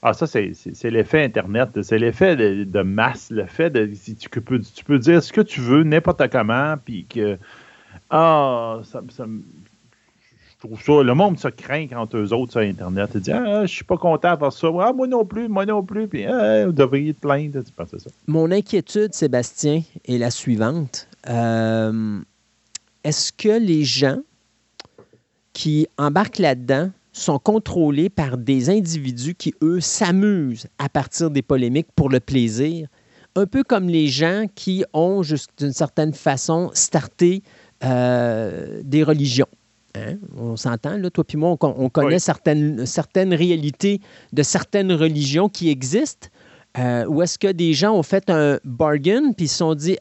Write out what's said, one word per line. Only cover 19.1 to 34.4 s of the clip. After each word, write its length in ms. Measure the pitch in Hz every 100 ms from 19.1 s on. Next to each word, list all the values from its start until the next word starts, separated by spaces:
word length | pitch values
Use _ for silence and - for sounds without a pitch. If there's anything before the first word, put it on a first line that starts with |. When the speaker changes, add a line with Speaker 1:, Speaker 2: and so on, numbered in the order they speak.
Speaker 2:
Sébastien, 680 | - 156 127 117 - 151 156 160 - -
est 100 | 123
la 140 | 120
suivante. 760 | - - 110 110 165 139 - - - -
Euh, 880 | 117 117 113 113 113 110 110 107 104 - _ _ _ _ - _ _
est-ce 280 | 151 151 -
que 260 | - 214 220
les 240 | 214 156
gens 360 | 143 110 135 175 294 _ _ _ _ _ - _ - _ _ _ _
qui 340 | - 156 151 160 -
embarquent 420 | 147 156 220 -
là-dedans 520 | 170 127 123 135 180 185 _
sont 260 | - - 143
contrôlés 720 | - 220 - 185 156 143 185
par 280 | - 143 123
des 320 | 117 135 127
individus 640 | 208 175 165 135 120 135 175
qui, 180 | - -
eux, 160 | 156 180
s'amusent 880 | 156 - 190 190 208 196 139 110 - _
à 100 | 139
partir 440 | 151 135 - 165
des 100 | 143
polémiques 460 | 127 135 120 135 170 -
pour 140 | 139
le 100 | 131
plaisir, 680 | - 135 117 110 147 165 151 _ _ _ _ -
un 100 | 196
peu 160 | 269
comme 260 | 269 220 180
les 180 | 170 151
gens 380 | 127 165 196